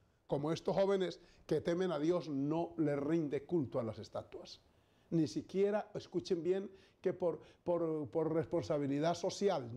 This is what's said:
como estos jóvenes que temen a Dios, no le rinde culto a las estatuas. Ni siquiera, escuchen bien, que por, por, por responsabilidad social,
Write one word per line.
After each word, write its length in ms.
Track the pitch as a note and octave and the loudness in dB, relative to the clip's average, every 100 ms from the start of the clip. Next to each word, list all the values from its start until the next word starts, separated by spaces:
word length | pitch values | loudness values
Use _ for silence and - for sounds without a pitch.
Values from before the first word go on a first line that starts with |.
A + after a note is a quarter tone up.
| _ _ _ | _ _ _
como 240 | C#3+ D3 | -2 0
estos 240 | E3 - F3 | -2 0 2
jóvenes 440 | G3 G3 F3+ - - - | 4 4 2 -4 -16 -20
que 160 | - D#3 | -2 0
temen 300 | - E3+ F#3 | 2 0 0
a 80 | D3+ | 2
Dios, 300 | D#3 F3+ D3 | 2 2 0
no 440 | C#3 C#3+ D#3+ E3+ - | -2 0 0 -2 0
le 160 | D3 | 2
rinde 500 | C#3+ C#3 E3+ D3+ C#3 | 2 2 2 2 -2
culto 360 | C#3 F3 B2 C3+ | 0 0 0 -2
a 20 | |
las 160 | A2+ G#2+ | -2 -6
estatuas. 640 | G2+ G#2+ - - - - _ _ _ _ _ | -8 -8 -8 -14 -16 -20 _ _ _ _ _
Ni 160 | E3 D3+ | 0 2
siquiera, 640 | D#3+ - F#3+ G3+ G#3 - | -2 -4 0 2 0 -4
escuchen 480 | C#3 - F3+ F3 F3 | -10 -6 -6 -2 -2
bien, 300 | D#3+ F#3+ G3+ - - _ | 0 0 -2 -14 -20 _
que 120 | F#3 | -4
por, 260 | F3 F3 D#3 - - | 0 -2 -2 -10 -10
por, 460 | - E3+ E3 D#3 C#3+ | -2 0 0 -2 -2
por 240 | E3 D#3+ | -2 0
responsabilidad 840 | D#3+ - E3+ - D3+ C#3 C#3+ D#3+ | 0 0 -2 0 0 0 0 0
social, 540 | E3+ F#3+ - G3 E3 A#2+ | 0 -2 0 0 0 -2